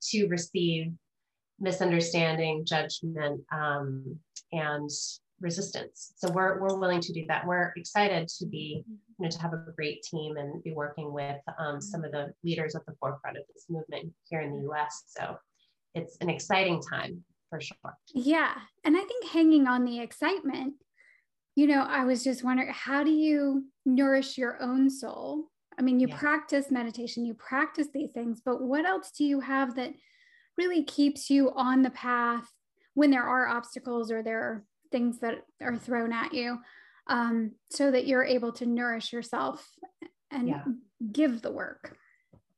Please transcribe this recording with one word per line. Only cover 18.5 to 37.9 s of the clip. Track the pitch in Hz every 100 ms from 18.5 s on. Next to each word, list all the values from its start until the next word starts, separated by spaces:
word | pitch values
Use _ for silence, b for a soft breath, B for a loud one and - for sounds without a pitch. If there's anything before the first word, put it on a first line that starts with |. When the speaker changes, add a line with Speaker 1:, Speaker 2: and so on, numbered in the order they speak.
| 254 - _
Speaker 2:
And | 320 339
I |
think | 392 494 349
hanging | 330 320 311 262
on | 247
the | 247 240
excitement, | 233 - 302 381 302 254 262 - _ b b b b _ _
you | - 294
know, | 277 262
I | 285
was | 254 247
just | 262 247
wondering, | 247 254 262
how | - - 277
do | 294
you | 311 311 294 285 269 269 _ 269
nourish | 254 277 269 269 -
your | 240 -
own | 254 262 269
soul? | 269 226 - 262 294 320 _ _ -
I |
mean, | 254 254
you | 254
Speaker 1:
Yeah. | -
Speaker 2:
practice | 294 311 302 285 277
meditation, | 254 233 226 240 233
you | 240
practice | 220 - 262 302 - 294
these | 277 -
things, | 233 233 226
but | - 247
what | 254 277
else | 349 381 - -
do |
you | 294 277
have | 247 269 269 247
that | 247 - b b b b b -
really | 359 339
keeps | 294 - 285 294 -
you | 277 262
on | - 254 254
the | 262
path | - 247 240 240 240 240 _ _ _ _
when | - 294
there | 262
are | 240 254 240
obstacles | 233 233 254 254 240 226
or | 226
there | 220 226
are | 240 220 - _ _
things | 247 240 240
that | 233 233 - -
are | - 233
thrown | - 240 233
at | 233 -
you, | 294 240 240 B B B B B
um, | 240 233 226 220 - -
so | - 285